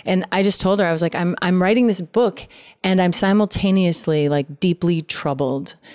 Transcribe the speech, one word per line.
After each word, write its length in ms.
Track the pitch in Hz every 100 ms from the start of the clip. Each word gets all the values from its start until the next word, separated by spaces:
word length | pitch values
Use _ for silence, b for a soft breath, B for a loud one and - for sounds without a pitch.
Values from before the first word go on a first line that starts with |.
And 200 | - 185 -
I 140 | 185
just 160 | 196 -
told 180 | 190 202
her, 80 | 175
I 60 |
was 100 | 160
like, 140 | 170 170
I'm, 180 | 175 -
I'm 180 | 180 185
writing 280 | 185 233 240
this 120 | 190
book 460 | 165 233 233 185 - B B B
and 180 | 185 185
I'm 100 | 180
simultaneously, 1160 | - 196 202 202 - 196 190 175 175 - 151 147
like, 320 | 147 139 143
deeply 420 | 185 170 175 165
troubled, 720 | 156 - 147 135 135 139 143 - B